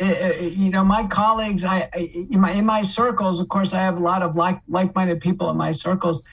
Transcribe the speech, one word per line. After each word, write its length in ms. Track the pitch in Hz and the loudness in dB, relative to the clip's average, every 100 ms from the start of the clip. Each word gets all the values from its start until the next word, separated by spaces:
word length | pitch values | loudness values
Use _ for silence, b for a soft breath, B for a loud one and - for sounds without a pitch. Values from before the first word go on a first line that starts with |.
uh, 40 | |
uh, 420 | 190 175 180 160 175 | 0 0 0 -2 -2
you 240 | 185 190 | 0 2
know, 120 | 190 | 4
my 240 | 190 214 208 | 4 2 0
colleagues, 560 | 202 214 226 220 185 | 0 2 2 0 -2
I, 260 | 180 185 - | 0 -2 -2
I, 320 | 175 170 175 190 | -6 -8 -8 -2
in 120 | 202 | 2
my, 120 | 190 | 2
in 140 | 196 220 | 2 2
my 160 | 220 | 2
circles, 560 | 196 - 240 202 196 175 | 0 0 0 0 0 -2
of 100 | 180 | -2
course, 240 | 196 190 | 0 0
I 60 | 185 | 0
have 200 | 190 175 | 0 0
a 20 | |
lot 220 | 170 190 | 0 0
of 120 | 175 | 0
like, 260 | 160 175 185 - | 0 0 -2 -4
like-minded 540 | 170 190 190 185 165 | 0 0 0 0 0
people 280 | 170 185 170 | -2 -2 -2
in 60 | 160 | -2
my 140 | 156 | -2
circles. 540 | 160 175 190 170 156 - | -4 -2 -2 0 -4 -6